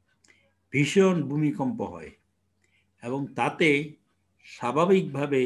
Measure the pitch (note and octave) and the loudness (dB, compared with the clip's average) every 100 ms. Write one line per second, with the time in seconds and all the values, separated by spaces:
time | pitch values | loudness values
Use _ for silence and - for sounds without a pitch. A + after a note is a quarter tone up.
0 | _ _ _ _ _ _ _ C3+ D3 G3 | _ _ _ _ _ _ _ -2 2 4
1 | F#3+ F3 C3+ D3 D3+ D3 C3 A2 G2 E2+ | 4 2 -2 -2 -2 -2 -4 -4 -8 -10
2 | D2+ - _ _ _ _ _ _ _ _ | -18 -20 _ _ _ _ _ _ _ _
3 | A#2+ C#3 C#3 - C3+ D3 E3 C#3 D#3 - | -8 -8 -6 -4 -4 2 4 4 0 -12
4 | _ _ _ _ - - A#2+ C3+ F3+ F#3+ | _ _ _ _ -20 -8 -2 2 4 4
5 | D3+ C#3 C#3+ C3+ | 2 -4 -2 0